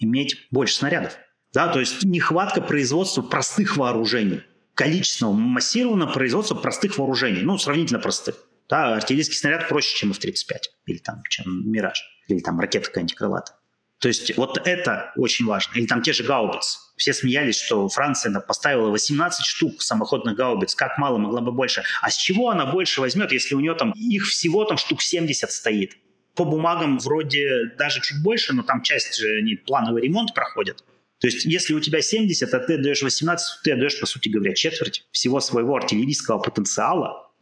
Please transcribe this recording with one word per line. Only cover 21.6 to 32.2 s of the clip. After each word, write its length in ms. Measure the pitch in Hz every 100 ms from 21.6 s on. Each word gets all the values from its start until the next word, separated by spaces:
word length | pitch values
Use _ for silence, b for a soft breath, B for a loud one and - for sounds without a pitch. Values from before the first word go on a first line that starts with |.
| 123 - B B
А 100 | 110
с 60 | -
чего 340 | - 190 247
она 140 | 185
больше 360 | 135 185 175 -
возьмет, 320 | 131 180 208
если 240 | 131 - 139
у 40 |
нее 140 | 156
там 160 | 165 117
их 340 | 104 117 202 196
всего 360 | - 170 180
там 140 | 214 170
штук 240 | - 151
семьдесят 480 | - 175 160 135 -
стоит? 460 | - 117 107 95 - _ _ _ -
По 80 |
бумагам 560 | 165 156 165 170 156 127
вроде 720 | 139 156 147 143 139 127 117 -
даже 240 | 147 139
чуть 220 | - 143
больше, 300 | 175 226 -
но 80 | 131
там 200 | 113 120
часть 340 | - 135 - 110
же 220 | 110 107
они 180 | 110 107
плановый 460 | - 135 113 117
ремонт 300 | 127 202 226
проходят. 520 | - - - 98 - - _ _ _
То 80 | 123
есть 180 | 120
если 300 | 160 175 -
у 60 | 151
тебя 220 | 151 156
семьдесят, 520 | - 220